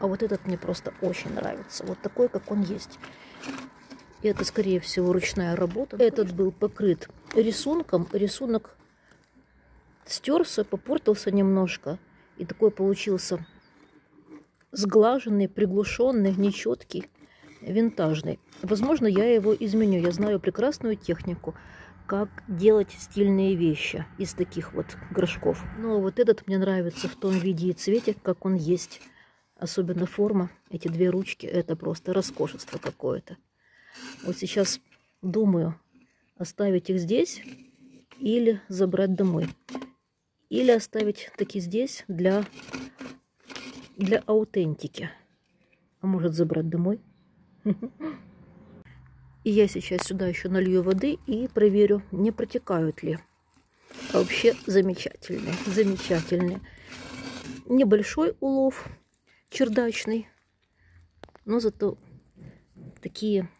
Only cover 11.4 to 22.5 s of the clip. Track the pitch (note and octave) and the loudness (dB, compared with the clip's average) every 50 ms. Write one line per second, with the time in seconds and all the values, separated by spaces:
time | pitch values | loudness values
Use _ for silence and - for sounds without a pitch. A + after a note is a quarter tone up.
11.4 | G3 F#3+ F#3+ F#3+ F#3 F3 - - - - D#3+ F3+ - _ _ _ _ _ _ - | 4 4 4 4 2 0 -2 -4 -6 -8 -8 -8 -10 _ _ _ _ _ _ -12
12.4 | F3+ E3 - - A3 G#3+ G3+ - F#3+ G3 G3 F#3+ - G#3+ G3 F#3 - - F#3 E3 | -10 -10 -2 2 2 2 4 2 2 0 0 0 0 -2 -2 -2 -2 -4 -6 -6
13.4 | E3 - _ - _ _ _ _ - _ _ - _ _ _ - _ _ - - | -6 -10 _ -20 _ _ _ _ -20 _ _ -20 _ _ _ -20 _ _ -20 -20
14.4 | - _ _ _ _ _ - A#3 G3+ G3+ F#3 A3 G#3+ A3+ B3 C4+ B3+ A#3 G#3 G3+ | -20 _ _ _ _ _ -6 -4 -2 4 6 6 6 6 4 2 0 0 0 0
15.4 | G3 F#3 - - G#3 F#3+ F#3 G3+ G#3 - - - A#3 C4 C4 A3+ G3 G3 F#3+ F3+ | 0 0 0 0 0 0 0 0 -2 -2 0 0 2 2 4 2 2 2 2 2
16.4 | G3 G3+ G3 - - A3 A#3+ - - - - F#3 - - _ _ - _ _ _ | 2 0 0 -2 -4 -4 -4 -4 -6 -10 -10 -10 -10 -12 _ _ -20 _ _ _
17.4 | - - - - - - F3+ G#3+ A3+ A#3 A3+ - F3 D#3 D#3 D3+ D#3 E3 - - | -20 -20 -20 -14 -10 -2 0 2 2 2 0 0 0 0 0 0 -2 -4 -6 -8
18.4 | _ _ - - - F#3 G#3+ G3 A3 C4+ D#4+ D4 C4 G#3+ F#3+ F#3+ G#3 A#3+ A#3+ A3 | _ _ -14 -10 -4 -2 0 0 2 2 2 2 2 2 4 4 4 4 4 4
19.4 | F#3+ G#3+ G#3+ - A3+ G#3+ F#3+ A3 A3 G#3 F#3+ F3 E3 F3 E3+ E3+ G#3 G#3 G#3 F#3 | 4 4 2 2 0 0 2 4 4 4 4 4 2 2 2 0 0 0 0 0
20.4 | - F#3 F3+ - A3 C4+ D4 - - A3+ G#3+ G3+ - - E3+ E3 - F#3+ F3 - | 0 -2 0 2 0 0 0 -2 -2 -4 -4 -4 -2 -4 -4 -4 -4 -6 -8 -6
21.4 | - - E3 - - - - - - - - - - - G3 G3 G#3 G3+ - - | -8 -10 -12 -12 -16 -20 -20 -20 -20 -20 -20 -16 -8 -4 -2 -2 -2 -4 -6 -12
22.4 | - - | -10 -8